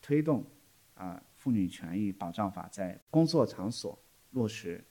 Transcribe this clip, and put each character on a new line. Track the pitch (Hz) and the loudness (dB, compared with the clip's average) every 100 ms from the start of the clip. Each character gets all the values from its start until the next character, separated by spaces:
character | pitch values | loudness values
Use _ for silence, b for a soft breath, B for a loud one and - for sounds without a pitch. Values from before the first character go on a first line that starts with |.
推 | - 143 | 4 2
动 | 156 135 - - _ _ _ | 4 2 0 -16 _ _ _
啊 | - 92 85 - | -14 -10 -10 -14
妇 | _ - | _ 0
女 | 113 92 | 2 2
权 | - 82 90 | -2 -6 -2
益 | 104 | -2
保 | 95 87 | -2 -6
障 | 85 101 | -2 -4
法 | 95 85 | -4 -12
在 | - 92 - _ | -6 -8 -8 _
工 | 151 160 | 4 4
作 | 160 117 | 4 2
场 | - 95 | 2 -6
所 | 120 90 71 _ _ _ | -4 -8 -10 _ _ _
落 | 131 110 | -2 -2
实 | 107 90 87 - | -2 -8 -10 -12